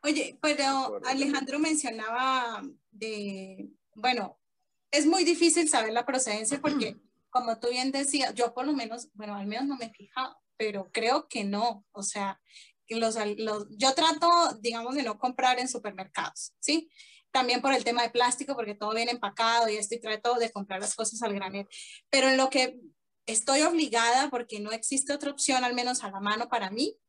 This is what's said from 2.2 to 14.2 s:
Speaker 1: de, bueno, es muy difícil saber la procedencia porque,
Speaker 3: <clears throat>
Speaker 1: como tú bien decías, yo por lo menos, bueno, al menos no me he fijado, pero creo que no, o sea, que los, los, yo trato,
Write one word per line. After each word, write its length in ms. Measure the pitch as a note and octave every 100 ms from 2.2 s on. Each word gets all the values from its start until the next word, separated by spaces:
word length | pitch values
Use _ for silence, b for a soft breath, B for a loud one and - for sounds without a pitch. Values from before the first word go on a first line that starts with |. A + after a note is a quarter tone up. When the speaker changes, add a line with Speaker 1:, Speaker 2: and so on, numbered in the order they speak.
| C4 C4 A#3+ G#3+ G3 - _
Speaker 1:
de, 800 | G#3+ A3 G#3+ G3+ G3 F#3+ F#3+ G3+ _ _
bueno, 440 | A3 A#3+ B3 F#3+ - _ _ _ _ _
es 160 | C#4+ D4
muy 180 | F#4+
difícil 440 | E4+ E4 E4+ E4 D4+
saber 240 | C4+ A3
la 120 | A3+
procedencia 560 | B3 C4 B3+ G#3+ A3 C#4+
porque, 360 | D4+ D4 A3 - _
Speaker 3:
<clears throat> 160 | _ _
Speaker 1:
como 280 | B3+ A#3 A3+
tú 80 | A#3+
bien 220 | B3 C4
decías, 420 | C4+ C#4 C#4+ C4
yo 180 | G#3 A#3+
por 140 | A#3+ C4+
lo 60 |
menos, 360 | C#4+ A3 A#3 -
bueno, 200 | G3+ G#3 G3+
al 100 | G3
menos 200 | A3 C#4
no 100 | C4+
me 100 | A3+
he 40 |
fijado, 460 | - G3+ - C4 - _ _
pero 340 | A3 G3+ F#3+
creo 360 | - A3+ D4 D#4
que 160 | A#3+
no, 420 | G3+ G3+ A#3 G#3+ _
o 100 | G3+
sea, 380 | G3+ G#3 G3 - B B B _ _
que 100 | A3+
los, 200 | A3+ A3+ G#3 G#3
los, 280 | A3 G#3 G#3
yo 240 | G#3 C4
trato, 340 | C4+ D#4+ D#4+